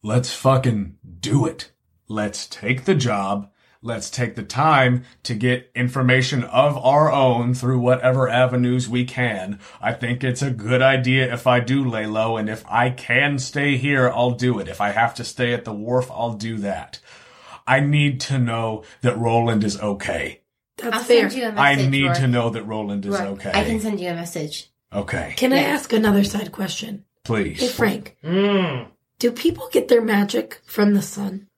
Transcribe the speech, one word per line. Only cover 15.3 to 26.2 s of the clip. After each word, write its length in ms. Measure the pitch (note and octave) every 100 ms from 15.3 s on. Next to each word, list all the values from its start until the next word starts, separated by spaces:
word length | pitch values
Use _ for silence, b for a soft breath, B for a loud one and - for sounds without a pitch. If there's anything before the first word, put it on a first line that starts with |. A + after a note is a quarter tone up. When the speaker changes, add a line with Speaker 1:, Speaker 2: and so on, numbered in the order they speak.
| - B2
Speaker 1:
at 120 | A#2+ A#2
the 80 |
wharf, 360 | G#2 A2 B2+ B2+
I'll 220 | - A#2
do 240 | G#2+ A2+ A2+
that. 420 | G2+ F2 - - B B B B B B -
I 120 | C3+
need 400 | C#3+ D3 D3 B2+
to 180 | - C#3
know 440 | A#2+ A2+ A2+ A2 B B
that 160 | B2 A2+
Roland 440 | A#2 A#2 A#2 A2
is 160 | G#2 G2
okay. 640 | G#2+ G2+ - - - - _ _ _ -
Speaker 2:
That's 180 | A#3+ A3
Speaker 3:
I'll 60 |
Speaker 2:
fair. 260 | A#3+ A#3+ G3+
Speaker 3:
send 40 | C4
you 60 | A#3
a 40 |
Speaker 1:
I 240 | G#3 C#3+ C#3
Speaker 3:
message, 140 | C3+
Speaker 1:
need 160 | C3+ C#3
Speaker 3:
Rourke. 100 | C3
Speaker 1:
to 100 | C3+
know 220 | A#2+ A#2
that 140 | A2
Roland 420 | G#2 G#2+ G2+ G2+ G2
is 60 |
Speaker 3:
Rourke, 320 | G2+ G2 G2 G3
Speaker 1:
okay. 60 |
Speaker 3:
I 100 | G3
can 160 | G#3 A3
send 200 | A3 G3+
you 100 | F3+
a 40 | E3+
message. 540 | E3+ E3+ D3 - - _ _
Speaker 1:
Okay. 400 | G2+ G2+ B2+ - -
Speaker 2:
Can 160 | B3+
I 80 | C4+
Speaker 3:
Yeah. 60 | C#4+
Speaker 2:
ask 240 | D4 -
another 300 | A3 A3 G3+